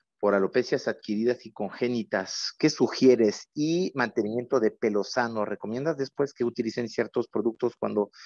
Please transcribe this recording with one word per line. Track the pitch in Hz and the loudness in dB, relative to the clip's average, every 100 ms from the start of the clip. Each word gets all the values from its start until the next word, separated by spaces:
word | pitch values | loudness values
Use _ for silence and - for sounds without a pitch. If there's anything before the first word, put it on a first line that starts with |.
| _ _ | _ _
por | 101 | 2
alopecias | 101 95 127 120 139 - | 4 4 2 0 0 -2
adquiridas | 110 - 107 117 120 | -6 -4 0 0 -2
y | 113 | -6
congénitas? | - 101 - 123 120 104 101 92 - - - | -10 -8 -4 -2 -2 -2 -2 -2 -6 -8 0
¿Qué | 156 | 0
sugieres? | - 123 - 131 123 107 - - | 2 0 4 6 6 4 0 -8
Y | 151 151 170 185 | -4 0 0 0
mantenimiento | 135 120 117 104 120 120 135 | -2 -4 -2 -2 -4 -2 0
de | 107 | 0
pelo | - 113 104 | 0 -2 0
sano. | 95 131 117 110 | -2 -2 -2 -2
¿Recomiendas | 104 101 107 120 151 143 | -4 -6 -6 -4 -4 -4
después | 135 - 139 | -4 -2 -4
que | - | -2
utilicen | 120 120 113 123 117 | -2 -2 -4 -4 -4
ciertos | - 107 123 117 | -4 -2 -2 -2
productos | 110 113 110 120 - | -2 -2 0 -2 -2
cuando | 107 104 101 - | -2 0 -2 -4